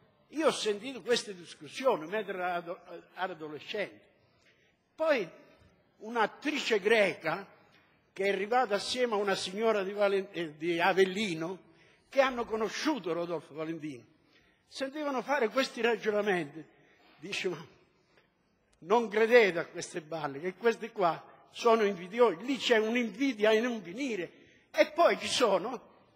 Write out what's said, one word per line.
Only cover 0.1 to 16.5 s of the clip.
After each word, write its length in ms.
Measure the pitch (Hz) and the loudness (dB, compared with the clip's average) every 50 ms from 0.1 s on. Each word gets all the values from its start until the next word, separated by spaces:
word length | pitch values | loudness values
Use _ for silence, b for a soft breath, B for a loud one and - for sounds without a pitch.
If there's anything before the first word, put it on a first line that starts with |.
| _ _ _ _ | _ _ _ _
io 200 | - 294 320 247 | -2 2 2 2
ho 40 | |
sentito 500 | - - - 214 208 208 214 269 262 220 | 2 2 -2 -4 -4 -4 -6 -10 -12 -8
queste 340 | 156 226 240 226 - 214 190 | -2 -2 -2 -2 -2 -6 -14
discussioni 680 | 175 165 - - - 156 135 - - 262 262 208 156 180 | -14 -16 -20 -20 -18 -18 -14 -8 -2 0 0 0 0 -2
mentre 280 | 160 185 185 190 185 190 | -4 -6 -6 -4 -6 -6
ero 100 | 185 180 | -4 -4
ado-, 360 | 180 175 175 170 165 185 - - 180 175 170 - _ - | -4 -4 -4 -6 -8 -12 -14 -14 -18 -18 -18 -18 _ -10
ero 180 | 180 185 185 | -6 -6 -6
adolescente. 680 | 180 156 156 151 151 135 - - 208 208 180 - - - _ _ _ _ _ _ _ b b b b b b b b b _ _ _ | -6 -8 -12 -12 -12 -12 -12 -8 -6 -6 -6 -6 -8 -18 _ _ _ _ _ _ _ b b b b b b b b b _ _ _
Poi 340 | - 320 320 285 240 180 160 - - - _ _ _ _ _ _ _ _ _ _ - | -2 2 2 2 2 0 -4 -10 -20 -20 _ _ _ _ _ _ _ _ _ _ -18
un'attrice 840 | 202 214 240 233 208 196 - - - 294 302 254 - - 226 202 | -12 -4 0 2 0 0 0 -4 -4 -4 -2 -2 -2 0 0 2
greca 680 | 180 214 233 220 202 180 143 - - 156 165 196 196 - - _ _ b b b b b b b b _ | 2 4 4 4 4 2 0 -4 -4 -4 -4 -6 -8 -14 -20 _ _ b b b b b b b b _
che 120 | - - 190 | -8 -4 -2
è 40 | 196 | 0
arrivata 440 | 190 185 202 208 240 254 262 196 202 | 0 -2 -2 0 2 2 2 2 0
assieme 400 | 196 - - - 254 247 240 214 | -2 -2 -2 -2 -2 0 0 0
a 40 | 202 | 0
una 180 | 208 196 190 | 0 0 0
signora 460 | - - 185 185 208 226 226 220 202 | -2 -2 -6 -4 0 2 2 2 2
di 100 | 190 190 | 0 -2
Valen-, 360 | 208 202 208 196 196 190 196 190 | 0 0 2 2 2 0 -2 -4
eh, 240 | - 165 175 151 147 | -6 -8 -8 -8 -8
di 240 | 151 160 175 170 165 | -6 -4 -2 0 2
Avellino, 880 | 170 190 180 185 196 190 185 208 220 196 165 160 160 175 190 - - _ b b b b b b b b | 4 4 6 6 4 4 4 -2 -2 -2 -2 -4 -6 -8 -8 -10 -14 _ b b b b b b b b
che 120 | - 269 | 2 2
hanno 240 | 262 262 254 240 226 | 2 2 2 -4 -6
conosciuto 680 | - 220 220 226 196 - - - 302 311 226 165 175 | -4 -2 -2 -2 -2 -4 -2 -2 -2 -2 -2 -2 -4
Rodolfo 420 | 160 170 175 170 170 156 - - 139 | -4 -4 -4 -6 -6 -8 -8 -10 -10
Valentino, 500 | 156 160 160 165 160 143 156 131 117 - _ _ _ _ b b b b b b b b | -10 -8 -8 -8 -8 -8 -10 -12 -12 -16 _ _ _ _ b b b b b b b b
sentivano 560 | b - - 269 269 269 302 294 285 269 247 | b -10 -8 -8 -6 -6 -6 -4 -4 -2 -2
fare 260 | 190 254 285 285 240 214 | -2 0 0 2 0 0
questi 320 | 190 262 262 - - 240 | 0 0 -2 -2 -2 -2
ragionamenti. 840 | 226 240 226 190 165 214 208 208 202 208 185 175 156 143 | 0 0 0 0 0 0 0 2 2 2 0 0 -2 -6